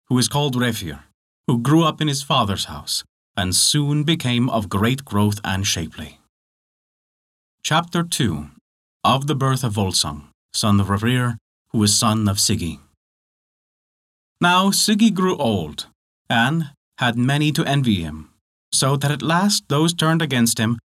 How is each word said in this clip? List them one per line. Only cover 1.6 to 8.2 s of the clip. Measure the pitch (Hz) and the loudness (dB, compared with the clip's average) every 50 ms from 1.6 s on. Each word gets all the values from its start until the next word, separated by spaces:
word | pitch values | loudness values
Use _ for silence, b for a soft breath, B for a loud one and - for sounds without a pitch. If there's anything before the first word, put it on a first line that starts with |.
| 120 139 151 165 165 | 2 4 4 4 4
up | 156 151 - | 2 0 -2
in | 156 151 | -2 -2
his | 139 139 | -2 -4
father's | - - 156 131 110 101 95 - - | -2 0 0 0 2 0 -2 -4 -6
house, | - 73 73 - - - - - _ _ _ _ _ - | -8 -10 -12 -8 -8 -8 -8 -8 _ _ _ _ _ -6
and | 101 92 92 90 | -4 -2 0 0
soon | - - - - 151 143 143 147 151 | 2 2 2 2 0 0 0 0 0
became | 143 160 170 165 - 123 120 120 123 131 | 0 0 -2 0 0 0 0 0 0 0
of | - 110 101 87 | 0 -2 -2 -2
great | - 95 107 120 139 139 - | -2 0 0 0 0 -2 -4
growth | - 104 104 104 104 104 101 - | -4 0 2 2 2 0 -2 -4
and | 92 95 95 95 | -4 -4 -2 -2
shapely. | - - 87 82 78 - - 78 80 - _ _ _ _ _ _ _ _ _ _ _ _ _ _ _ _ _ _ _ _ _ _ _ _ _ _ _ _ _ | -2 -4 -4 -6 -8 -10 -12 -14 -14 -16 _ _ _ _ _ _ _ _ _ _ _ _ _ _ _ _ _ _ _ _ _ _ _ _ _ _ _ _ _
Chapter | - - 151 165 170 - - 175 | -4 0 0 0 0 0 -2 -4
two. | 170 175 - - | -2 -2 -2 0